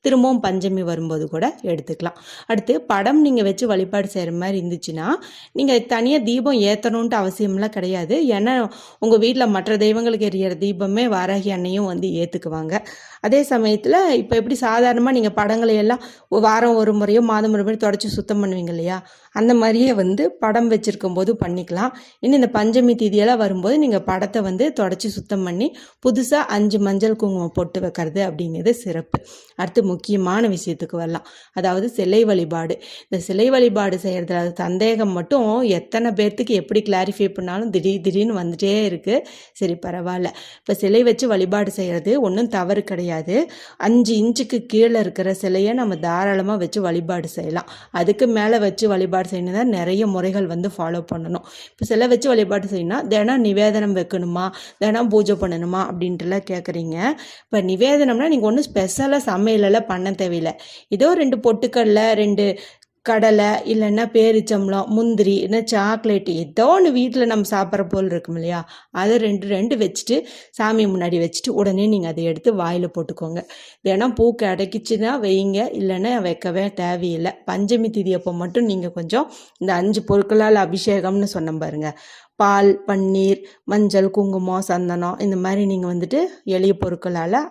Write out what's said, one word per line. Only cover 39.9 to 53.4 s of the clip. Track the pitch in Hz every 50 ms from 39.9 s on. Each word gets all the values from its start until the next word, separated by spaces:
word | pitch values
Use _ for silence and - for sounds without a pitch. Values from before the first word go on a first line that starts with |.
| 175 180 175 180 180 180 180 175 - - - - - -
இப்ப | _ - 208
சிலை | 190 - 190 202 226 240
வச்சு | 240 233 240 269 247
வழிபாடு | 214 190 185 180 196 208 208 202
செய்யறது | 196 - 190 180 170 170 151 196 233 285
ஒண்ணும் | 254 196 180 208 240 226
தவறு | 226 196 180 175 202 202 202
கிடையாது. | - 202 175 175 175 165 160 160 175 180 247 339 339 - - - - -
அஞ்சு | _ - 208 233 240 240 196 233
இன்ச்சுக்கு | 214 208 233 233 - 262 - - 233 226
கீழே | - - 214 226 233 233 226
இருக்கிற | 208 180 165 - 185 190 190
சிலையை | 190 - 190 185 185 196 208 233
நம்ம | 254 247 214 190
தாராளமா | 160 160 170 170 175 190 202 196 190 190 196 214
வச்சு | 208 180 165 - 208
வழிபாடு | 196 175 170 170 170 160 185 175 165 160
செய்யலாம். | - - - 160 156 170 - - - - - -
அதுக்கு | - 175 170 175 202 202 269
மேல | 240 226 214 208 214 233 233
வச்சு | 208 196 185 - 220 214
வழிபாடு | 202 185 185 180 175 185 185 185
செய்யணும்னா | 196 180 175 180 180 208 247
நிறைய | 254 214 180 170 170 185 202 220
முறைகள் | 214 190 185 175 190 185 202 196
வந்து | 170 170 175 175 202 196 -
ஃபாலோ | 170 165 170 175 170 170 170
பண்ணணும். | 165 165 165 175 185 - - - - - -
இப்ப | _ _ -
சிலை | 208 233 220 240 247
வச்சு | 247 240 240 277
வழிபாடு | 247 226 214 185 202 202 190
செய்யணும்னா, | 202 202 185 170 170 196 262 -
தினம் | - 214 208 208 226 262 269